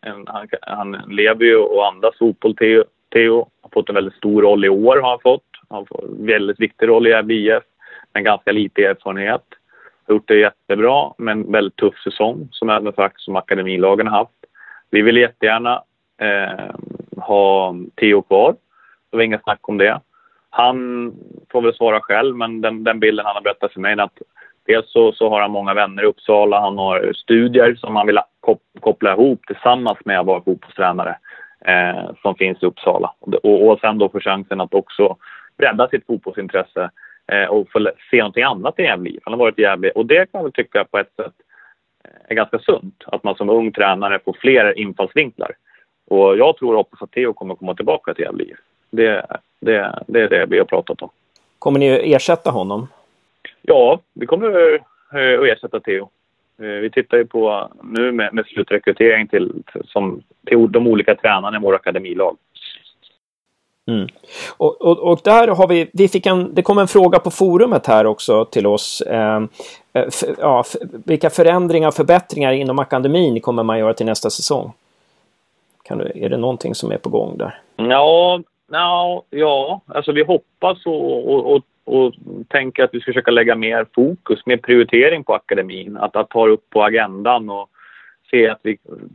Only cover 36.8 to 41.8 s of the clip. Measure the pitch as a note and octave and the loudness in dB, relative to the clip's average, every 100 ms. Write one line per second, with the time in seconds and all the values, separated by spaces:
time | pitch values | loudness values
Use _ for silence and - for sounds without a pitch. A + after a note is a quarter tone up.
36.8 | F2 - - _ - G2+ F2+ G#2 F#2+ A2 | -8 -10 -20 _ -6 -2 0 -2 -2 -2
37.8 | G#2 - _ A#2+ G#2+ A#2 C3+ G2+ B2 - | -2 -6 _ -2 0 -2 -4 -4 -6 -4
38.8 | D#3+ F#2 - - - A#2 A#2 G#2+ G2+ F#2 | -4 -4 -8 -12 -8 -2 0 2 0 0
39.8 | F#2 A2 A#2 E3 F#3 G3+ D3 - C#3 G#2 | -2 0 2 2 0 -4 -8 -6 -4 -4
40.8 | - G2+ G2+ - G#2 - _ _ _ _ | -2 -4 -6 -8 -14 -16 _ _ _ _